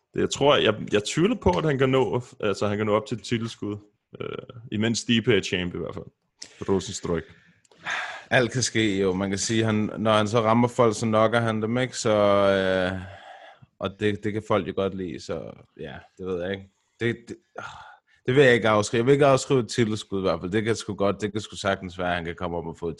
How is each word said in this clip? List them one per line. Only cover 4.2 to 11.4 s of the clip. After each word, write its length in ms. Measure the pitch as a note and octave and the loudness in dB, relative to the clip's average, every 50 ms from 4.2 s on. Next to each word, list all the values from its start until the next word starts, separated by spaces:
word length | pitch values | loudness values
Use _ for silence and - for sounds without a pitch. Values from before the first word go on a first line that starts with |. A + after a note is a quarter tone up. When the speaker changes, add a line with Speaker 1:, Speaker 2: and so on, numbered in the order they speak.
Speaker 1:
øh, 80 | - - - - - - - - - - | -10 -10 -10 -12 -12 -14 -18 -18 -12 -6
imens 260 | - G#2 A2 A#2 A2+ - | -2 0 0 0 0 -2
Stipe 380 | - - A#2+ A2+ G#2+ B2+ A2 | 0 2 0 2 4 4 2
er 60 | F#2+ | 2
champ 320 | F#2 - G2+ F2+ F2+ F2+ F2 | 2 0 -2 -2 -2 -4 -6
i 40 | F2+ | -6
hvert 160 | - - - | -8 -8 -8
fald. 120 | F2 - - _ _ _ _ _ - - - _ - - - | -12 -14 -16 _ _ _ _ _ -20 -20 -20 _ -10 -2 0
Rosenstruik. 560 | G2 F#2+ F2+ - F2+ - - F2 E2+ E2 - - - _ _ _ _ _ _ _ _ _ - - - - - - - - - - | 0 0 0 -4 -10 -8 -4 -4 -4 -4 -4 -8 -20 _ _ _ _ _ _ _ _ _ -10 -8 -8 -8 -8 -10 -12 -14 -6 0
Speaker 2:
Alt 220 | - C3 B2 A2 | 2 2 2 2
kan 100 | - C3 | 0 -2
ske, 380 | A2+ - - A2+ A2 G#2+ F#2+ F#2+ | -4 0 0 2 2 2 2 2
jo. 120 | G2 F#2+ | 0 0
Man 160 | F2+ F#2 G2 G2 | 0 0 -2 -2
kan 80 | G2+ F#2+ | -2 -4
sige, 260 | - - A2+ A2 A2 | -2 -2 0 2 2
han, 260 | A2 G#2+ G#2+ G#2+ - - - | 2 2 0 0 -2 -4 -2
når 140 | G#2+ A2 | 2 4
han 160 | G#2+ G#2+ G#2 G2+ | 4 4 2 2
så 120 | A2 A#2+ | 0 0
rammer 280 | A2 A2 A2+ A#2+ A#2+ A#2+ | 2 4 4 4 4 2
folk, 280 | - - A#2+ A2+ G#2+ | 2 2 2 2 2
så 100 | - A#2 | 0 -2
knocker 340 | A2+ A2 A2 A2 A2 A2+ A#2 | 0 2 4 4 4 2 2